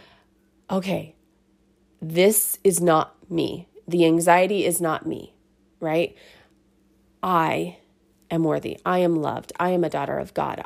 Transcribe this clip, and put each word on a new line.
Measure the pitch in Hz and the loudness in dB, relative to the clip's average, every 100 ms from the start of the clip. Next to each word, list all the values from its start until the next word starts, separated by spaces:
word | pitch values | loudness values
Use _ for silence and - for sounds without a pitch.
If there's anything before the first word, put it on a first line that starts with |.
| - _ _ _ _ _ - | -20 _ _ _ _ _ -6
"Okay, | 190 185 170 156 _ _ _ _ _ _ _ _ - | -6 -4 -6 -8 _ _ _ _ _ _ _ _ -16
this | 160 165 196 214 - - | -4 2 4 4 -2 0
is | 196 170 | 2 2
not | 175 160 - _ - | 4 2 0 _ -8
me. | 165 - 170 175 - - | -4 -4 -6 -14 -20 -4
The | 175 | 2
anxiety | 165 165 170 175 185 208 165 | 4 4 6 4 4 0 -2
is | 170 | 0
not | 165 156 160 | -2 -2 -6
me," | - - _ _ _ _ - | -10 -12 _ _ _ _ -10
right? | 160 160 170 - - - _ _ _ _ _ _ _ _ | -4 -2 -2 -6 -20 -20 _ _ _ _ _ _ _ _
I | 190 175 160 143 175 - _ _ _ _ - | 0 2 2 -2 -6 -12 _ _ _ _ -6
am | 165 | -2
worthy. | 160 147 - - - | 0 -2 -4 -6 -2
I | 180 | 2
am | 175 165 | 2 0
loved. | 143 117 - - | -2 -6 -8 -4
I | 180 | -2
am | 185 160 | 0 0
a | |
daughter | 143 139 139 | -2 -4 -6
of | - | -6
God. | - 143 - | -6 -6 -6